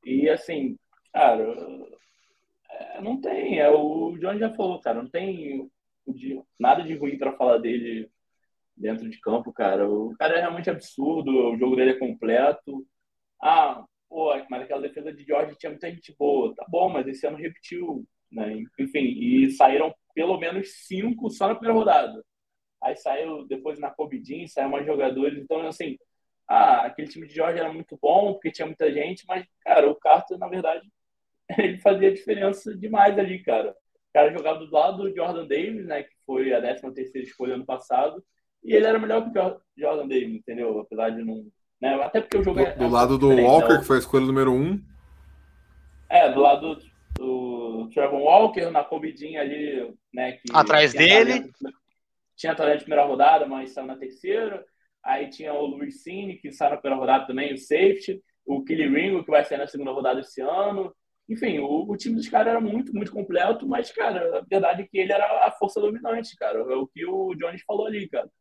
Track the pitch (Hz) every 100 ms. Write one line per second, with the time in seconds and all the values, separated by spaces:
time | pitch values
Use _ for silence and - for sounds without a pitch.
0 | 127 135 151 160 - 156 127 - _ _
1 | _ - 139 113 110 120 85 67 - -
2 | _ _ _ _ _ _ _ - - -
3 | 196 269 - - - 175 147 151 151 156
4 | 165 175 180 208 226 226 190 175 - 113
5 | - 170 190 180 147 135 135 _ _ _
6 | - - - - - _ 214 175 160 156
7 | 143 135 135 - 127 117 117 120 117 113
8 | 107 _ _ _ _ _ _ _ 107 113
9 | 113 110 - 113 117 - 101 98 101 104
10 | 110 - 156 165 175 170 170 160 - -
11 | 143 160 135 131 120 117 127 127 131 131
12 | 127 107 113 117 139 143 - 135 135 _
13 | _ _ _ _ 151 165 147 120 - _
14 | _ 160 156 139 135 127 131 139 139 -
15 | 151 143 143 147 151 147 160 151 170 175
16 | - 151 143 139 113 - - 170 185 151
17 | 131 135 147 151 170 - - 349 - -
18 | - _ _ - - 110 110 - 135 147
19 | 131 113 120 127 135 - 135 139 160 -
20 | _ - 170 185 170 185 196 - - 190
21 | 220 233 226 - 196 226 226 226 214 170
22 | - - - _ _ _ _ _ 131 -
23 | - 139 160 151 135 135 143 147 143 -
24 | 147 131 120 151 165 - 135 139 147 143
25 | 131 127 143 143 135 160 160 156 160 -
26 | _ _ _ _ - - - - 120 -
27 | 151 160 151 151 165 170 160 160 170 147
28 | 147 175 208 196 160 - 160 160 165 147
29 | 151 185 - 185 185 _ - 175 143 -
30 | - - - 180 180 185 165 165 _ _
31 | _ _ _ _ _ - 190 185 202 196
32 | 196 196 - 202 196 196 220 196 214 214
33 | 202 196 190 185 - 113 104 - _ _
34 | _ 147 147 170 156 160 156 156 170 190
35 | 196 180 170 165 151 143 196 220 175 147
36 | - _ - 131 135 120 120 120 131 135
37 | 127 135 123 - 127 127 131 131 - 127
38 | 147 165 _ _ _ _ 226 214 220 220
39 | 214 226 220 196 185 - _ - 147 151
40 | 139 131 113 110 - 117 117 107 104 110
41 | 113 113 113 110 107 _ _ _ 131 139
42 | - 220 220 208 185 175 190 - 120 120
43 | 123 135 139 127 120 151 - 143 - 131
44 | 120 135 131 135 131 127 151 202 - -
45 | _ - - - _ _ _ _ _ _
46 | _ 139 139 131 143 143 160 151 - _
47 | _ - 127 127 123 120 117 113 113 151
48 | 143 143 147 185 220 185 170 156 143 160
49 | 160 143 151 156 139 147 147 131 117 -
50 | _ 123 127 - 117 147 151 151 151 120
51 | 165 208 233 254 - _ - - _ _
52 | _ _ _ _ 160 156 151 147 - 147
53 | 143 135 147 156 139 135 131 - 131 131
54 | 131 131 185 214 220 196 - _ _ _
55 | - 135 143 - 156 147 147 135 139 -
56 | 170 185 196 170 143 139 143 147 139 131
57 | 131 131 131 127 143 135 - 151 196 196
58 | - 190 _ _ - 139 135 160 147 143
59 | 190 185 160 151 143 143 143 139 135 135
60 | 127 131 135 - 131 180 202 196 185 _
61 | _ _ _ 226 240 156 143 151 208 196
62 | - 226 226 - 220 233 220 220 269 202
63 | 208 208 190 175 185 226 269 240 - -
64 | 427 185 170 180 185 196 175 180 196 190
65 | 190 202 202 160 - - 196 214 208 226
66 | 240 226 226 - - 110 - - 135 -
67 | 175 190 190 165 170 180 - 208 220 208
68 | 196 - - _